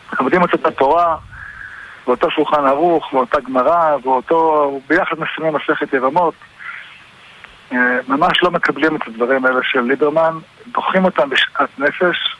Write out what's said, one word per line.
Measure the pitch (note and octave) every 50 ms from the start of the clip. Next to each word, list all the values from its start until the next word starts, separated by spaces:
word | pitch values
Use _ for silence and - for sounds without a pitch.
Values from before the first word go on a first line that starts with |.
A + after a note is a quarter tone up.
| - -
אנחנו | - - -
עובדים | - - F3+ F3
את | - -
אותה | D#3 - D#3+
תורה, | D3 - C#3 C3+ D#3 E3+ F3 E3+ D#3+ - - - - - - - - - - - - - - - - - -
ואותו | - B2 A#2+ - -
שולחן | - D#3+ D3 - - D3+ C#3+
ערוך, | C3+ C#3 C#3 E3 F3 E3+ D#3 - - C#3
ואותה | C3+ B2+ A#2+ - D3
גמרא, | B2 B2+ C3 C3 B2 C#3+ E3 F3 E3 D#3 D3 C3+ B2
ואותו, | C3 C3 B2+ A#2+ - E3 E3 D#3+ D#3+ D#3 D3+ D3 C#3 C#3 C#3 C3
ביחד | - D#3 F3+ F3+ - E3+ D#3+
מסיימים | D#3+ D3+ - - D#3 D#3+ D3+
מסכת | C#3 - - D3+ - D3 - -
יבמות. | C3+ B2 C4 - F3 F3+ D#3+ - - - - - - - - - - - - - - - - - - - - - - - - - - - -
אה, | - B2 B2 B2 B2+ B2 B2+
ממש | B2+ C3+ C#3+ E3 F3+ D#3+ - F3
לא | F3+
מקבלים | F3 E3 - - D3 C3+ D3 D#3+ D#3
את | D3 -
הדברים | A#2+ A2+ A2+ A#2+ A#2+ C3+ C3 B2+
האלה | C3 B2+ B2+ B2
של | - - C3+
ליברמן, | A#2+ A#2+ C#3 C3+ D3+ D3 D3 D#3+ E3 E3 E3 D#3+ - - - - -
דוחים | - - - - - - F#3+ F#3
אותם | F#3 - - - C#3
בשאט | C3 - - - - - C#3 - -
נפש, | - C#3 D3 C#3+ - F3+ F3 E3 - - - -